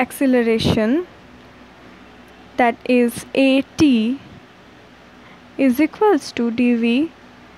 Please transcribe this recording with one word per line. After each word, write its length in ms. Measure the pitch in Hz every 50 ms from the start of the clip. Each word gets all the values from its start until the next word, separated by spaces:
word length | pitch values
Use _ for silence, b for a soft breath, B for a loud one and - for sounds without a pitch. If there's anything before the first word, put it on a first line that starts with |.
acceleration, 1080 | 262 - - - 285 262 254 247 233 233 226 226 - 233 - 226 214 220 262 339 359 - - - - - - - - - - - - - - - - - - - - - - - - - - - - - -
that 200 | - 254 233 233 - -
is 400 | - 254 247 240 233 - - - - -
A 260 | 262 269 269 262 277 269 - - - 320
T, 360 | 294 247 226 220 233 269 277 - - - - - - - - - - - - - - - - - - - B B B B B B - -
is 240 | - 269 262 240 277
equals 520 | 311 302 - - 427 427 381 277 - - -
to 180 | - 233 233
d 240 | 226 240 247 247 240
V 380 | 233 226 233 233 262 311 320 - - - - - - - - -